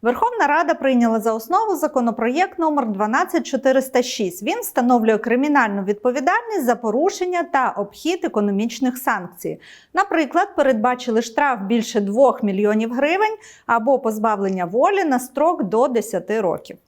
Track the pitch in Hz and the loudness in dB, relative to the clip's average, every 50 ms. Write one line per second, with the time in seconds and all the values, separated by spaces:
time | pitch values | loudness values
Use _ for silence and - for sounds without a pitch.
0 | - 226 247 - - 466 494 453 349 285 294 311 339 294 330 - - 269 262 240 | 0 0 0 2 0 0 2 2 2 2 2 2 2 0 0 0 2 2 2 4
1 | 233 233 226 226 202 226 220 226 226 - 349 381 453 440 381 294 311 302 302 262 | 4 4 2 2 0 0 -2 -2 -4 0 0 0 2 2 -2 0 -2 0 0 0
2 | 240 233 220 - - 240 247 302 370 381 - - 330 320 302 285 262 220 208 190 | 0 0 -2 0 -2 -2 0 0 -2 -2 -2 -2 -2 0 0 0 -2 -2 -2 -2
3 | 214 214 226 277 302 320 - 330 240 - - 262 262 262 262 269 262 262 - 247 | -2 0 0 0 -2 0 0 -2 -2 0 -4 0 2 2 2 2 0 0 0 0
4 | 247 247 - - 220 185 175 - 208 233 359 480 440 - - - 247 240 254 240 | 0 0 -2 -4 -4 -4 -4 -6 -4 -4 -4 -4 -4 -4 -2 0 2 4 4 4
5 | 214 220 220 208 214 247 233 247 269 302 294 285 247 214 202 202 196 185 208 202 | 4 4 2 2 2 0 0 0 2 2 2 2 2 2 0 -4 -2 -4 -4 -2
6 | - 247 247 285 262 294 370 440 480 466 440 392 277 233 240 233 240 226 208 247 | 0 -2 0 0 0 0 0 0 -2 -2 -4 -2 0 0 0 0 0 -2 0 2
7 | 311 392 392 - 370 359 359 349 339 339 - 277 254 220 - - 202 202 - - | 0 0 0 -2 -4 -4 -2 -2 -4 0 0 0 0 0 -2 -4 -6 -8 -8 -8
8 | - 302 359 359 - 320 - 226 208 202 202 196 214 233 - - 269 254 247 - | -4 -4 -4 -2 -4 -4 -2 0 0 0 0 0 -2 -2 -4 -2 -2 -2 -2 -2
9 | - - 233 202 180 175 - - - 160 156 - - - - - _ _ _ 330 | -2 -2 -2 -2 -4 -10 -14 -10 -8 -8 -8 -8 -12 -20 -20 -20 _ _ _ -2
10 | 392 392 392 330 311 254 - 330 381 403 - - 294 269 262 220 208 254 254 247 | -2 0 2 0 0 2 2 0 0 0 0 0 2 2 2 2 2 0 0 0
11 | - - 220 220 226 226 - - 294 285 254 214 196 190 233 240 220 - - 226 | -2 -2 0 0 0 -2 -2 0 0 0 0 -2 -2 0 0 0 0 0 -2 -2
12 | 202 196 202 226 277 254 - - - 202 196 190 208 208 214 214 220 226 247 240 | -2 -2 2 4 4 4 4 2 -2 -2 0 2 2 2 2 2 0 -2 -2 0
13 | 277 294 339 381 427 427 440 427 - - - - _ - 240 233 220 240 277 247 | 0 0 2 2 0 0 -2 -6 -12 -20 -20 -20 _ 0 0 0 2 2 0 2
14 | 262 226 214 214 214 226 214 196 202 190 190 190 180 170 180 233 277 359 403 392 | 2 -2 -4 0 0 -2 0 0 0 -2 0 -2 -4 -2 0 2 2 2 2 2
15 | 381 320 262 247 254 - - - 294 330 359 339 294 185 170 220 247 294 254 233 | 0 0 0 -2 -2 -4 -2 0 2 2 2 0 -2 -2 0 2 2 2 2 -2
16 | 214 - - 185 180 - 208 226 208 180 120 - - - - - _ | -4 -2 -6 -6 -4 -2 -2 -2 0 -2 -2 -4 -8 -14 -20 -20 _